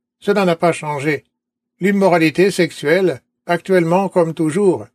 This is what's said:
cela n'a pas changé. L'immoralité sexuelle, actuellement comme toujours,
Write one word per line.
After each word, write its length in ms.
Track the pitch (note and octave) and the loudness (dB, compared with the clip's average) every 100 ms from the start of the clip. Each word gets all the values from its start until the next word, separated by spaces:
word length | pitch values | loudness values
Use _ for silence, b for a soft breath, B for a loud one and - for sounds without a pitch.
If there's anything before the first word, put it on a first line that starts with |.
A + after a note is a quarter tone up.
| _ _ | _ _
cela 260 | - G3+ F#3 | -2 0 0
n'a 100 | E3 | 2
pas 180 | F3 | 0
changé. 500 | D#3 D3+ D3 D3 C#3 - _ _ _ _ - | 0 -6 -6 -4 -4 -8 _ _ _ _ -4
L'immoralité 720 | F#3 G3+ F#3+ E3+ D#3+ C#3+ F#3+ | -2 2 2 4 2 2 0
sexuelle, 680 | - D#3+ - C#3+ F3 F#3 C3 _ _ - | 0 -2 -2 -2 0 0 -4 _ _ -4
actuellement 640 | F3 - F#3 E3 F3+ F#3+ | -4 0 0 2 0 0
comme 240 | F#3 E3 | 0 -2
toujours, 520 | D#3 D#3 D#3+ G3+ C3+ G#2+ | -2 -4 0 0 0 -6